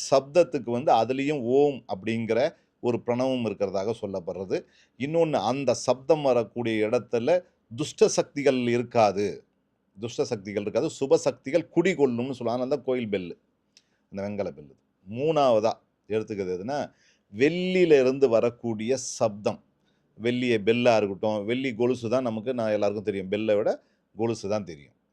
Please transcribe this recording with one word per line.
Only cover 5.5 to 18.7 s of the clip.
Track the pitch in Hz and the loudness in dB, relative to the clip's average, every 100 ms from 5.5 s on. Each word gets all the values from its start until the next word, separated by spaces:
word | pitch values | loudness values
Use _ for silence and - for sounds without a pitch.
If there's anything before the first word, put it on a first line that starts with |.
| 135 131 | 0 0
சப்தம் | 113 - 127 135 156 | 0 0 0 2 2
வரக்கூடிய | 139 120 113 120 117 110 107 | 4 2 0 -4 -2 0 0
இடத்துல | 120 104 117 123 180 - _ - | 0 -2 -2 2 0 -2 _ -14
துஷ்ட | 117 147 - 202 | -8 -6 2 2
சக்திகள் | 180 - 143 135 127 120 | 2 -2 0 2 2 2
இருக்காது. | 120 123 120 104 95 101 76 - _ _ _ _ 95 | 0 2 4 4 4 -2 -4 -16 _ _ _ _ -14
துஷ்ட | 117 - 139 | -8 -4 -4
சக்திகள் | 110 98 101 101 | -4 -6 -6 -2
இருக்காது, | 104 151 | -2 -2
சுப | - 139 165 | -2 2 2
சக்திகள் | 139 123 131 165 160 | 2 -4 -2 -4 -2
குடிகொள்ளும்னு | 170 175 151 135 117 131 120 | 0 0 2 2 2 -6 -6
சொல்லுவாங்க. | 117 123 | -4 -4
அதனால | 127 143 | -2 -4
தான் | 131 | -2
கோயில் | 127 113 | -4 -2
பெல்லு, | 98 87 - _ _ _ _ _ _ _ | -4 -6 -14 _ _ _ _ _ _ _
அந்த | 95 | -10
வெங்கல | 101 101 92 | -6 -6 -6
பெல்லு. | 71 71 _ _ _ 92 | -8 -18 _ _ _ -14
மூணாவதா | 117 156 151 135 110 110 - _ _ - | -4 0 2 4 4 2 -2 _ _ -6
எடுத்துக்கிறது | 110 107 101 92 90 | -4 -4 -6 -6 -6
எதுனா, | 107 143 95 _ _ _ _ | -6 -6 -8 _ _ _ _
வெள்ளியில | 101 143 175 185 185 170 143 | 0 0 2 0 2 6 6
இருந்து | 127 135 135 | 6 4 4
வரக்கூடிய | 110 117 120 117 | 4 2 -2 -6